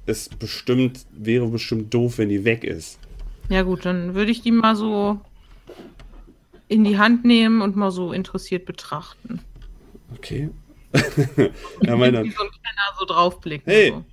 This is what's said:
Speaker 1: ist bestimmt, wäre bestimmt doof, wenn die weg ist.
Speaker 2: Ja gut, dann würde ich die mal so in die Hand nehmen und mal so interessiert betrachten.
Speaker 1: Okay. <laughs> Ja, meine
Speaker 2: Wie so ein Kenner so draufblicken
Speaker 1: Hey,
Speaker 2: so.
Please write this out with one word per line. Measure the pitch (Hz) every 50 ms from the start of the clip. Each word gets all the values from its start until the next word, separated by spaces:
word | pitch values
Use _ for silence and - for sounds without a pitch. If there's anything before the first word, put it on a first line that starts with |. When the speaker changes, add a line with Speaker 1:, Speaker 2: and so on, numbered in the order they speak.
| -
Speaker 1:
ist | - 110 - - - - -
bestimmt, | 113 107 - - - - 123 127 131 123 127 - - -
wäre | - - 104 110 117 123 120
bestimmt | 113 113 110 - - 117 113 107 107 123
doof, | 120 120 120 120
wenn | - 110 104
die | 101 98 98
weg | 113 113 117 -
ist. | - 87 82 - - - - - - - - - - - - - -
Speaker 2:
Ja | 196 190
gut, | 185 185 185 180 -
dann | 180 180 180 175 180 180
würde | 190 208 208
ich | 233 233
die | - 233
mal | 226 233 220 220 220
so | 208 214 220 214 202 202 202 208 202 - - - - - - - - _ - - - - - - - - - - - - - - _ _ _ - - _
in | _ 208 220 214
die | 202 208
Hand | 196 208 226 240 240 240
nehmen | 240 240 226 226 220 226 226
und | 196 202 190
mal | 208 202 190
so | 180 180 185 170
interessiert | - 180 190 - - 190 - - 185 175 180
betrachten. | - - - - - 147 151 - - - _ - - - - - - - - - - - - - - - - - - 123
Speaker 1:
Okay. | - - - - 120 147 156 - - - _ - - - _ -
<laughs> | 131 - - - 147 135 127 - - 120 - - - - - - -
Ja, | - - 120
meine | 123 123 127 123 113 110
Speaker 2:
Wie | 110
so | - - 208
ein | 202
Kenner | - - - 233 220 202 202 202 196
so | 202 190
draufblicken | 185 170 165 175 180 180 - - 165 151 143 - 165
Speaker 1:
Hey, | 196 214 202 131
Speaker 2:
so. | - - - -